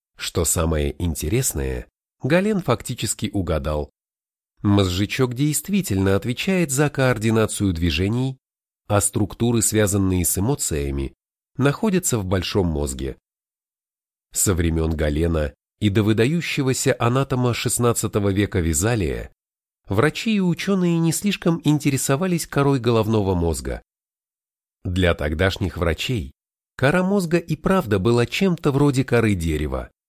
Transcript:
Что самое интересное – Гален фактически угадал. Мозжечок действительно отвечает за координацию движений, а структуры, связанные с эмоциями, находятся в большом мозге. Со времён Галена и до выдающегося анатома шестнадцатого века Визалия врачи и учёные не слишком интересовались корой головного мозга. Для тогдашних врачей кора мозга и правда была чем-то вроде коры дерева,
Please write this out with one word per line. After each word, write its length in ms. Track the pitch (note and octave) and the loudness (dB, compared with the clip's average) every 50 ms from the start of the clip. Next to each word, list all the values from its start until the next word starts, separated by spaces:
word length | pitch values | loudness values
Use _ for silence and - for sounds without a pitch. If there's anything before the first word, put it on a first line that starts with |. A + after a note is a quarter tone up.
| _ _ _ | _ _ _
Что 280 | - - - - F#2 E2 | -12 -10 -4 -2 0 0
самое 500 | - - F2+ E2 D#2+ D#2+ D2+ D2 C#2+ - - | 0 0 0 0 0 0 0 0 -2 -2 -2
интересное – 840 | F2+ F2 D2+ - D#2 D#2 G#2+ C3 C3 - - D2 C#2 C2 B1+ B1 - - _ _ _ _ _ _ | -4 -4 -4 -4 -4 -2 -2 0 0 -2 -2 -4 -4 -4 -6 -8 -10 -14 _ _ _ _ _ _
Гален 380 | - C3 D#3+ F3+ G3 G#3+ A3 F#3 | -2 0 0 0 2 0 -2 -2
фактически 720 | - - A#2 - - - B2 - - G#2 - - A2 G#2 | 0 -2 -2 -2 -4 -8 -8 -6 -6 -6 -4 -4 -4 -4
угадал. 580 | - G2+ F2 F2 D#2+ D2+ C#2 D2+ D2+ D2+ D2 - _ _ _ _ _ _ _ _ _ _ _ _ _ _ | -2 -2 -2 -2 -2 -2 -2 -2 -4 -4 -4 -6 _ _ _ _ _ _ _ _ _ _ _ _ _ _
Мозжечок 720 | - G2+ G2+ G2+ G2 F2+ F2+ F#2 G#2 - - - C3 B2 A#2+ | 2 4 4 4 4 2 0 -2 -2 -2 -2 -2 -2 -2 0
действительно 840 | A#2+ D3 D3+ D3 - - - G3+ G3 - - G2+ F#2+ F#2+ G2 G2 | -2 -2 0 -2 -2 -2 -2 -2 -2 0 0 0 0 2 2 2
отвечает 560 | G2 - A#2+ B2 - - F3+ F#3+ F3+ E3+ C#3 | 0 0 -4 -6 -4 -2 0 0 0 0 0
за 180 | B2+ C#3 D3+ C#3+ | 0 0 0 0
координацию 840 | - C#3 C3 B2+ B2 G#2+ G#2+ A2+ A2+ A2+ A2 G#2 - - G#2 G2 | 0 0 0 0 2 2 2 2 2 2 2 0 0 0 0 0
движений, 640 | E2+ D#2+ F2+ E2+ D2+ D2+ F#2 G2+ A#2 B2 C3 C3+ C3 - _ _ _ _ _ _ _ _ _ - | 0 2 0 0 2 0 0 0 0 -2 -2 -4 -6 -8 _ _ _ _ _ _ _ _ _ 0
а 120 | G#2 G2+ | 0 0
структуры, 600 | - - - G#2 G#2 - - - A#2 A#2+ A#2 A2+ | 0 0 0 -2 -2 -2 -2 -2 0 0 2 2
связанные 640 | G2+ - G#2 G#2+ G#2+ F#2+ G2+ G2+ F#2+ F#2 F#2 F2+ F2 | 0 2 2 2 2 2 2 2 2 2 2 2 0
с 120 | - - | 0 0
эмоциями, 800 | F#2 G2 B2 D3 - - - D#2+ C#2+ C#2+ C#2 C#2 C#2 C#2 C2 - _ _ _ _ _ _ _ _ | 0 0 0 -2 -2 -2 -4 -2 -2 -2 -2 -2 -4 -4 -6 -8 _ _ _ _ _ _ _ _
находятся 600 | - B2+ C#3+ C#3 - A3+ A3 F#3 F3 - - B2+ A2 | 0 0 0 0 0 0 0 0 0 0 0 -2 -2
в 60 | F#2+ | 0
большом 420 | F#2 G2 F#2 E2+ - - G#2+ F2+ | 0 -2 -2 -2 0 0 0 0
мозге. 500 | E2+ D#2 C#2+ D2 C#2+ C2 C2 C2+ C2 - - _ _ _ _ _ _ _ _ _ _ _ _ _ _ _ _ _ _ _ _ _ _ | 0 0 -2 -2 -4 -4 -6 -8 -8 -10 -12 _ _ _ _ _ _ _ _ _ _ _ _ _ _ _ _ _ _ _ _ _ _
Со 220 | - - - G#2+ F2+ | -4 -2 0 0 2
времён 360 | E2 E2+ E2 D#2+ D#2+ D#2+ D#2+ D#2+ | 2 2 0 0 0 0 0 0
Галена 580 | D2+ D#2+ D2+ D2 D#2+ E2+ E2+ E2 D#2 D2 C#2 - _ _ _ _ - | 0 0 0 0 0 0 0 0 0 -2 -4 -6 _ _ _ _ -2
и 120 | G#2+ G#2 | 0 2
до 120 | G2 A2+ | 2 2
выдающегося 920 | G#2 A2 G#2+ A2 A2+ C3+ E3 F3 C#3+ - - D3 C3+ C3 B2+ - - C3+ A#2+ - | 2 2 2 2 2 2 0 -2 -4 -4 -4 -2 -2 0 -2 0 0 0 0 0
анатома 560 | A#2 A#2 B2 C3+ C#3 - C3 B2 B2+ A#2+ A2 | 0 0 0 0 0 0 0 0 0 0 0
шестнадцатого 760 | - - B2 - - A#2+ A#2+ A2 - - G#2 - G#2+ G2+ G2+ | -2 -2 -4 -2 0 2 2 0 0 -2 -2 -2 0 0 0
века 280 | F#2+ G2+ G2+ F#2 - F#2+ | 2 0 0 0 0 0
Визалия 720 | E2 E2 D#2+ D#2 F#2+ A2+ B2 G#2+ F2 C#2+ B1 A#1 - - _ _ _ _ _ _ _ _ _ _ _ | 0 0 0 0 0 0 0 0 -2 -2 -4 -6 -8 -12 _ _ _ _ _ _ _ _ _ _ _
врачи 480 | - G2 G#2 B2+ D#3 D#3+ - - A3+ G#3+ | -4 0 0 2 0 0 -2 -2 0 0
и 60 | G3+ | 2
учёные 580 | F#3 F3 D#3+ - - F#3+ G3+ F#3 F3+ F3 E3+ E3 | 2 2 0 0 -2 0 0 2 2 2 2 2
не 140 | E3 E3 | 2 2
слишком 480 | D#3 - - G#3 F#3 - - F3+ E3 E3+ | 0 0 -2 -2 -2 0 0 0 0 2
интересовались 840 | - D3 D3+ C#3+ - D3 C3+ C3 - - C#3 C#3+ F#3 F#3+ F3 D#3 - - | 2 2 2 2 2 0 0 0 0 0 0 0 0 0 -2 -2 -4 -2
корой 320 | - C#3+ C#3 C#3 C#3 C3 | 0 0 2 2 2 2
головного 560 | A2+ B2 A#2 A2 G#2+ G#2+ A2 G#2+ G2 F#2+ F#2+ | 2 2 2 2 2 2 2 2 2 2 0
мозга. 440 | F2 E2+ E2+ D#2+ D2 - C2+ A#1 - - _ _ _ _ _ _ _ _ _ _ _ _ _ _ _ _ _ _ _ - | 0 0 0 -2 -2 -6 -8 -8 -10 -12 _ _ _ _ _ _ _ _ _ _ _ _ _ _ _ _ _ _ _ -8
Для 300 | G2 F2 F#2 F2+ E2+ E2 | -4 0 2 2 2 2
тогдашних 600 | - D2 D#2 D#2 D#2 F#2 F#2+ - - G2+ E2+ - | 0 -2 -2 0 0 0 0 0 -2 -4 -4 -4
врачей 560 | E2+ E2+ E2 D#2 - - - B2+ G#2 D2 C#2 - _ _ _ _ _ _ _ _ | -2 -2 -2 -2 -2 -2 -4 -4 -4 -6 -8 -12 _ _ _ _ _ _ _ _
кора 280 | - C3 C#3 E3+ F3+ F#3 | -2 0 2 2 2 2
мозга 340 | F#3 G3+ G#3 F3 D#3 E3+ E3+ | 2 0 0 0 0 0 -2
и 160 | E3 - D#3 | -2 -2 -4
правда 460 | - - - F#3+ F#3+ - G#2+ G#2 G2 | -2 0 0 0 0 2 2 0 2
была 260 | F#2 A#2 A#2+ A#2+ A#2+ | 2 4 2 2 2
чем-то 460 | - - - G3 F#3+ E3+ - - D3+ | 0 0 0 0 0 2 0 0 0
вроде 320 | C3 C#3 D3 C#3+ B2+ C3+ B2+ | 2 4 4 4 2 2 0
коры 300 | - B2 A#2+ A2 G#2+ G2+ | 2 2 2 4 2 2
дерева, 560 | F2+ E2 E2 D#2 D2 D2+ C#2+ C2 C2 B1 - _ _ _ | 0 0 0 -2 -2 -2 -4 -4 -6 -8 -10 _ _ _